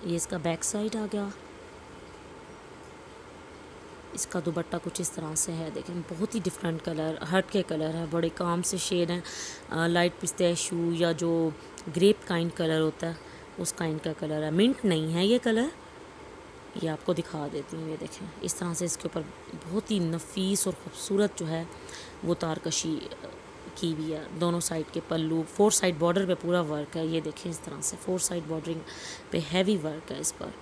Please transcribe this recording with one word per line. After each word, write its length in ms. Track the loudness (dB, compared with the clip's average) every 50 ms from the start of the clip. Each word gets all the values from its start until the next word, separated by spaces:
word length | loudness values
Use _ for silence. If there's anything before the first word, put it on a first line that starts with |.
| 0
ये 100 | 0 0
इसका 220 | 0 0 0 -2 0
back 260 | 0 0 0 0 0
side 320 | -2 0 0 0 0 0
आ 100 | -2 -2
गया, 260 | -2 -2 -2 -2 -2 -6 -10 -14 -16 -16 -16 -16 -16 -16 -16 -16 -16 -16 -16 -16 -16 -16 -16 -16 -16 -16 -16 -16 -16 -16 -16 -16 -16 -16 -16 -16 -16 -16 -16 -16 -16 -16 -16 -16 -16 -16 -16 -16 -16 -16 -16 -16 -16 -16 -16 -16 -16 -16 -16 -14 -10 -6
इसका 240 | -6 -6 -2 -2 -2
दुपट्टा 380 | -2 0 0 0 -2 -2 -4 -4
कुछ 240 | -4 -4 -4 -2
इस 140 | -4 -4 -4
तरह 200 | -4 -6 -2 0
से 160 | 0 0 0
है। 200 | 0 -4 -4 -4
देखें, 300 | -4 -6 -6 -4 -6 -6
बहुत 340 | -6 -6 -2 -2 -2 0 0
ही 40 | 0
different 420 | 0 0 -2 0 -2 -2 -2 0
color, 380 | -2 -2 -2 0 0 0 -2 -2 -2
हट 260 | 2 2 2 2 4
के 120 | 2 0
color 340 | 2 2 0 0 0 0 0
है, 140 | -2 -2 0
बड़े 200 | 2 2 2 2
काम 320 | 2 0 0 2 2 2
से 160 | 2 0 0 0
shade 340 | 0 2 4 4 4 4
हैं। 120 | 2 -2 -2 -6 -8 -8 -8 -8 -10 -12 -10 -4
अ, 160 | 0 2 4 6
light 260 | 6 6 6 6 4 0
पिस्ताशियो 680 | -4 -4 0 4 4 4 4 4 0 0 0 2 2 2
या 200 | 4 4 4 4
जो 420 | 4 4 2 4 4 4 4 2 0 -2 -12 -14 -14 -10 -10 -4
grape 300 | 2 6 8 8 8 6 2 0
kind 240 | 2 2 2 2
color 300 | 2 2 2 4 6 6
होता 260 | 4 4 2 0 -4 -4
है, 100 | -4 -6 -10 -14 -16 -16 -16 -14 -6 -4
उस 120 | -4 -2
kind 300 | -2 0 0 0 0 0
का 120 | -2 -2 -2
color 300 | -2 -2 -2 0 0 0
है, 80 | 2
Mint 340 | 6 6 6 6 6 4 4
नहीं 280 | 4 4 4 4 2 2
है 140 | 4 6 6
ये 100 | 6 6
color। 340 | 6 4 4 4 4 2 0 -6 -16 -16 -16 -16 -16 -16 -16 -16 -16 -16 -16 -16 -16 -18 -18 -18 -18 -10 -6 -4 -2
ये 60 | -2
आपको 240 | -2 -2 0 0 0
दिखा 340 | 0 0 -4 -4 -6 -4 -4
देती 300 | -4 -6 -6 -6 -8 -6
हूँ, 140 | -6 -6
ये 60 | -6 -6
देखें, 440 | -8 -10 -10 -10 -10 -12 -10 -6
इस 180 | -4 -4 -2 -2
तरह 140 | -2 -2 0
से 120 | 0 0
इसके 200 | -2 -2 -2 -4
ऊपर 160 | -4 -4 -4 -6 -6 -10 -14 -14 -12 -12 -12 -8 -2
बहुत 220 | -2 -2 0 2
ही 80 | 2 2
नफीस 680 | 4 2 2 0 -4 -4 -2 0 2 4 4 4 2 0
और 60 | 0
ख़ूबसूरत 640 | -4 -8 -12 -10 -8 -2 0 4 4 4 4 2 -2
जो 80 | -2
है 220 | -2 0 -2 -2 -4 -8 -14 -14 -12 -12 -12 -12 -14 -12 -4 0
वो 80 | 0 2
तारकशी 680 | 2 2 -2 -2 -2 -2 -2 -2 0 0 0 -2 -2 -4 -8 -10 -10 -12 -12 -12 -14 -16 -16 -16 -14 -14 -14 -8 -2
की 140 | 0 0
हुई 200 | 0 0 -2 -2
है। 280 | -2 -4 -6 -8 -4 0
दोनों 200 | 2 2 4 2
साइड 260 | 2 0 0 0 -2
के 140 | -2 -4 -6
पल्लू, 440 | -2 0 0 2 2 2 2 2 0
फोर 280 | -2 4 6 6 8
साइड 280 | 8 6 4 4 4 6
बॉर्डर 260 | 4 4 6 4 4
पे 100 | 4 2
पूरा 260 | 0 2 4 4 4
वर्क 360 | 4 4 0 -2 -2 -4 -2 -2
है। 100 | 0 2
ये 140 | 2 0
देखें, 280 | 0 -2 -6 -4 -6 -6
इस 140 | -6 -6 -8
तरह 180 | -10 -8 -2
से 160 | -2 -2 -2 -2
फोर 220 | -2 0 0 2
साइड 240 | 2 0 0 -2 -2
बॉर्डरिंग 380 | -2 -4 -4 -2 -2 -4 -4 -6 -8 -12 -10 -10 -10 -10 -12 -8 0
पे 80 | 0 0
हैवी 380 | 0 4 4 4 6 6 6 4
वर्क 340 | 4 0 -4 -4 -6 -8
है 100 | -6 -2
इस 100 | -2 -2
पर। 220 | -2 -2 -8 -8 -8 -10